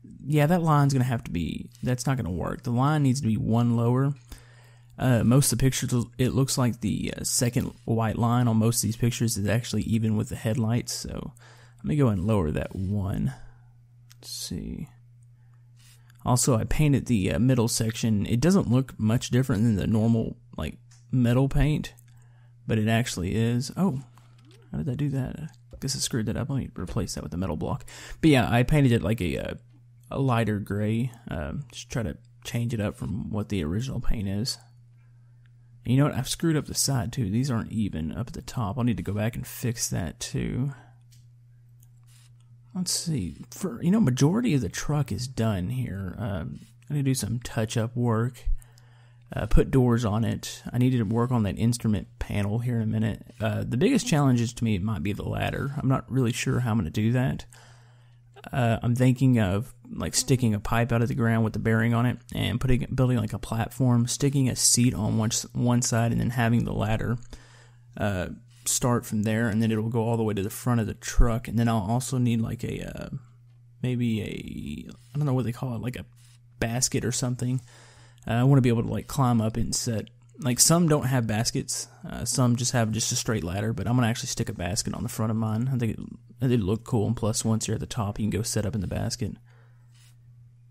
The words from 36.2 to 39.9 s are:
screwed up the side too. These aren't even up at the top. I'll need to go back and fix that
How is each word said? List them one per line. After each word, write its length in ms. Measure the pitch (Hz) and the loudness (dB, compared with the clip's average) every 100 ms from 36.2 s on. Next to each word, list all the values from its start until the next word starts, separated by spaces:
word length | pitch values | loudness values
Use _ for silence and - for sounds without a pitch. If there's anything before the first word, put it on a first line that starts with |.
| 139 | -4
screwed 260 | - 165 | -2 0
up 120 | 151 - | 0 -2
the 80 | |
side 380 | 117 - 131 107 | -4 -2 -2 -2
too. 160 | 131 98 | -4 -2
These 220 | 110 143 | 0 0
aren't 220 | 113 - | -2 -2
even 400 | 113 101 - 80 | -2 -2 -2 -6
up 160 | - 120 | -6 -8
at 60 | |
the 80 | - | -10
top. 360 | - - 101 120 | -10 -6 -4 -2
I'll 60 | |
need 140 | 120 95 | 0 -2
to 40 | |
go 100 | 90 | -4
back 220 | 104 110 | -2 -2
and 100 | - | -4
fix 440 | 127 - 117 117 | -10 -6 -6 -4
that 320 | - | -4